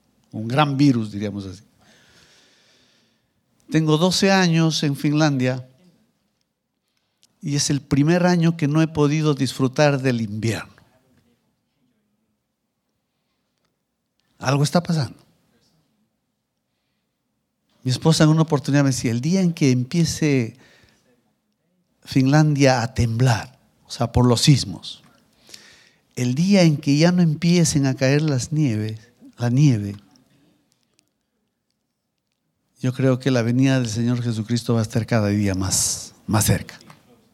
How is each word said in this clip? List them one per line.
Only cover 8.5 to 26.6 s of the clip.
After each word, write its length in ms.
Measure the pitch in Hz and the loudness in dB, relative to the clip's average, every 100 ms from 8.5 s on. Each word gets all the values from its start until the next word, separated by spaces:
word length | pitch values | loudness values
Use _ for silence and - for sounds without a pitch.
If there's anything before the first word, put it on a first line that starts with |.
| 165 | 0
que 120 | 143 | 0
no 120 | 156 | 0
he 80 | 160 | 0
podido 460 | 160 147 156 151 | 2 0 2 0
disfrutar 680 | 135 131 - 131 127 147 139 | 0 -4 -2 -2 2 2 2
del 220 | 131 117 | -2 -2
invierno. 520 | 110 107 113 104 - _ _ _ _ _ _ _ _ _ _ _ _ _ _ _ _ _ _ _ _ _ _ _ _ _ _ _ _ _ _ _ _ _ _ _ _ _ | -4 -4 -4 -6 -10 _ _ _ _ _ _ _ _ _ _ _ _ _ _ _ _ _ _ _ _ _ _ _ _ _ _ _ _ _ _ _ _ _ _ _ _ _
Algo 260 | 123 139 | -4 -2
está 180 | 147 175 | 0 -2
pasando. 360 | 170 160 117 - _ _ _ _ _ _ _ _ _ _ _ _ _ _ _ _ _ _ _ _ _ _ _ _ _ _ | -2 -4 -6 -12 _ _ _ _ _ _ _ _ _ _ _ _ _ _ _ _ _ _ _ _ _ _ _ _ _ _
Mi 80 | 127 | -6
esposa 340 | 127 160 160 | 0 0 4
en 60 | 156 | 4
una 120 | 160 | 4
oportunidad 400 | 156 143 - 143 | 0 -2 0 0
me 80 | 139 | 0
decía, 200 | 127 123 | -2 -4
"El 100 | 117 | -4
día 220 | 143 190 | -2 0
en 100 | 180 | -2
que 180 | 165 139 | 0 0
empiece 840 | 127 123 170 165 - 156 135 110 - _ _ _ _ _ _ _ _ _ _ _ _ _ _ | 0 -2 -2 -2 -2 -2 0 -4 -10 _ _ _ _ _ _ _ _ _ _ _ _ _ _
Finlandia 800 | - 143 131 151 151 143 135 127 | -4 0 2 4 2 2 2 2
a 120 | 117 | -2
temblar, 640 | - 117 113 131 107 - _ _ _ - | -2 -2 0 0 0 -6 _ _ _ -16
o 60 | |
sea, 200 | - 117 | -8 -2
por 120 | 123 | 2
los 180 | 123 117 | 2 4
sismos, 600 | - 135 98 82 - - _ _ _ _ _ - - - _ _ _ | 4 2 0 -12 -16 -20 _ _ _ _ _ -20 -20 -20 _ _ _
el 220 | - 123 131 | -6 -4 -2
día 260 | 185 196 | 2 4